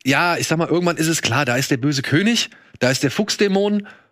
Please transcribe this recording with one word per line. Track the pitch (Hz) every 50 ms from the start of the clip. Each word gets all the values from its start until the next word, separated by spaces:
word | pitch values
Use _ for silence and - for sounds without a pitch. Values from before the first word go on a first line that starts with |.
| -
ja, | 131 139 147 170 175 170
ich | 165 127 -
sag | 160 160
mal, | 165 131
irgendwann | 151 175 180 170 165
ist | - 160 165
es | 160 -
klar, | - - 113 139 147
da | 123 120
ist | 131 135 -
der | 143
böse | 117 123 147 147 135
König, | 123 - 127 160 202 226 233 220 - - - - - _ - -
da | 127 123
ist | 131 -
der | - 175
Fuchsdämon | - - 208 - - - 208 202 190 196 202 208 208 208 202 - - - _ _